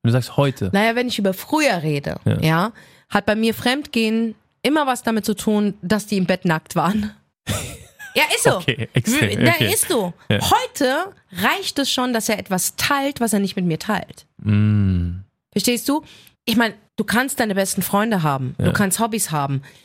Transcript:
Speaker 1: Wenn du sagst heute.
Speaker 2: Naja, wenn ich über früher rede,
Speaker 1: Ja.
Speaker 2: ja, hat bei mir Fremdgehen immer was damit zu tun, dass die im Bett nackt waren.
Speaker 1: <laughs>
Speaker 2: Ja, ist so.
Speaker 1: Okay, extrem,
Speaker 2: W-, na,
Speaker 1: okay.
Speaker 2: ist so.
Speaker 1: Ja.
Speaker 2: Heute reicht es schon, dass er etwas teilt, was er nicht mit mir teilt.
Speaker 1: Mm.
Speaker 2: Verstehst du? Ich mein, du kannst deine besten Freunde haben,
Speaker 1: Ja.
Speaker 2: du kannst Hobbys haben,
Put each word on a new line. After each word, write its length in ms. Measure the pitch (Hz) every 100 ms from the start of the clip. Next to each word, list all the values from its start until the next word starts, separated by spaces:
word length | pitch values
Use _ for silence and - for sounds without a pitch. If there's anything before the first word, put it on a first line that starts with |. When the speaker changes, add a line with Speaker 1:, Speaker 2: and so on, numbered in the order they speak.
Speaker 1:
Wenn 60 | 117
du 40 |
sagst 240 | 127 120 -
heute. 320 | 143 - 95
Speaker 2:
Naja, 220 | 196 226
wenn 140 | 233 247
ich 100 | 220
über 140 | 196
früher 500 | 185 - 302 285 180
rede, 340 | 151 143 139 - -
Speaker 1:
Ja. 140 | 160
Speaker 2:
ja, 320 | 156 160 214 - - - _
hat 160 | 202
bei 120 | 202 214
mir 180 | 226
Fremdgehen 800 | 214 247 269 285 233 220 226 226 - _ _
immer 240 | 254 311 277
was 160 | 240
damit 220 | - 226
zu 100 | 208
tun, 400 | 202 - 208 208 190
dass 260 | 180 214 208
die 120 | 196
im 80 | 180
Bett 180 | 214
nackt 320 | 180 160 - 175
waren. 360 | 160 214 208 - _ _ -
Speaker 1:
<laughs> 60 | - - - - _ -
Speaker 2:
Ja, 100 | 240 302 466
ist 80 |
so. 140 | 143 175
Speaker 1:
Okay, 320 | - 117 113
extrem, 380 | 131 156 269 101
Speaker 2:
W-, 60 | -
na, 100 | -
Speaker 1:
okay. 200 | - 110
Speaker 2:
ist 160 | 440 -
so. 240 | 285 175 - -
Speaker 1:
Ja. 100 | 202 -
Speaker 2:
Heute 640 | 427 508 - 254 285 381 - _ 175
reicht 360 | 226 359 381 -
es 120 | 269
schon, 220 | - 254
dass 160 | 233 220
er 100 | 202
etwas 380 | 190 180 - -
teilt, 460 | - 285 277 285
was 100 | 233
er 60 | 208
nicht 180 | 196 -
mit 80 |
mir 140 | 180 160
teilt. 480 | - 202 - - _ -
Speaker 1:
Mm. 840 | 107 104 107 104 98 90 87 90 - _ _
Speaker 2:
Verstehst 380 | 208 247 233 -
du? 140 | 294 - - - _
Ich 120 | - 220
mein, 180 | 226 - _ -
du 80 |
kannst 360 | 208 226 262 -
deine 140 | 220
besten 260 | 190 196 -
Freunde 420 | - 202 226 196
haben, 320 | 156 135 131 -
Speaker 1:
Ja. 80 | -
Speaker 2:
du 60 |
kannst 260 | - 196 -
Hobbys 300 | 226 220 -
haben, 320 | 156 139 135 139 -